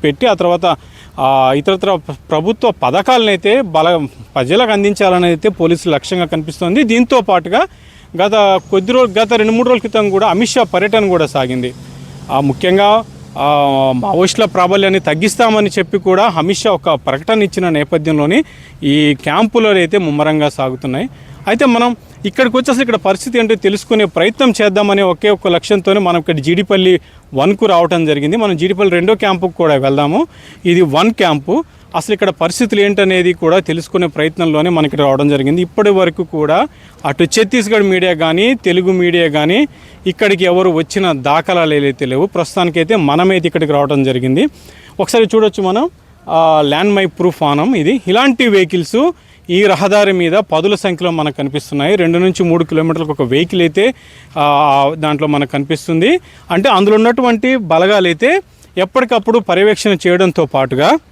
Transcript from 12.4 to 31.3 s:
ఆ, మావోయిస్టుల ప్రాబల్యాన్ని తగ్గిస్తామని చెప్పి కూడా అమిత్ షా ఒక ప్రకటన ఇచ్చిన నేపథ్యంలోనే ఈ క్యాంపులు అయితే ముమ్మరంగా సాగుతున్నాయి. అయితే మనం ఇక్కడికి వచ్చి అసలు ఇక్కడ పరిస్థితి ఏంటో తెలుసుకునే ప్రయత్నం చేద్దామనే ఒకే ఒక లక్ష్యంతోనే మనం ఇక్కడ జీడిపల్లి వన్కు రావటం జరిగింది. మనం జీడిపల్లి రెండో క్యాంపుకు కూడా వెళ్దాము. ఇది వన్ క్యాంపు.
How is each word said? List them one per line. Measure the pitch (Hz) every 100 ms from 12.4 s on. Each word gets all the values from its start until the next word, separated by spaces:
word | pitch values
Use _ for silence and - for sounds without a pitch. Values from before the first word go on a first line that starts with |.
| 143 131 180 190 202 220 - - - -
ఆ, | 143 147 143 135 135 127
మావోయిస్టుల | 202 170 185 - 208
ప్రాబల్యాన్ని | 180 180 196 196 190
తగ్గిస్తామని | - 156 202 - 233 214 202 202
చెప్పి | 175 202
కూడా | 185 185 226 165
అమిత్ | 160 170
షా | 220
ఒక | 175 -
ప్రకటన | 147 - 135 160 220
ఇచ్చిన | 202 - 180
నేపథ్యంలోనే | 151 143 165 151 151 147 214 320 - - -
ఈ | 147 147 147 139
క్యాంపులు | - 160 220 240 220
అయితే | 196 165 202
ముమ్మరంగా | 170 147 151 156 147
సాగుతున్నాయి. | - 135 127 135 131 254 - - - -
అయితే | 233 269
మనం | 233 240 233 - - 202
ఇక్కడికి | - 254 247
వచ్చి | 254
అసలు | 254
ఇక్కడ | 254 226
పరిస్థితి | 190 190 - 240
ఏంటో | 220 220
తెలుసుకునే | 196 202 - 220 196
ప్రయత్నం | - 185 226 262 214
చేద్దామనే | 214 196 208 202
ఒకే | 190 170 214
ఒక | 202 -
లక్ష్యంతోనే | 170 - 208 180 202
మనం | 180 170
ఇక్కడ | 156 160
జీడిపల్లి | 139 175 196 196 185 175 - - -
వన్కు | 135 156 202 220
రావటం | 170 170 170 160
జరిగింది. | 147 147 220
మనం | 208 165
జీడిపల్లి | 180 190 202
రెండో | 175 185 214
క్యాంపుకు | 208 185 185 -
కూడా | 165 139
వెళ్దాము. | 135 139 143 190 330 - - - 180
ఇది | 175
వన్ | 165 147 214
క్యాంపు. | 220 180